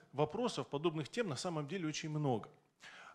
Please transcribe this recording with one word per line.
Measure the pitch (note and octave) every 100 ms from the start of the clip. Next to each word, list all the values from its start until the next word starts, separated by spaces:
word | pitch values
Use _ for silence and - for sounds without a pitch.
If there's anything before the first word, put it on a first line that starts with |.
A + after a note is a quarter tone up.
| -
вопросов, | B2+ D#3 G#3 A#3+ - C3
подобных | C#3+ E3+ D#3 D3
тем | - A3
на | C3
самом | F#3 D#3+ C#3+
деле | F#3+ D#3
очень | D3+ D#3+
много. | D3+ D3 A2+ - - _ _ - - -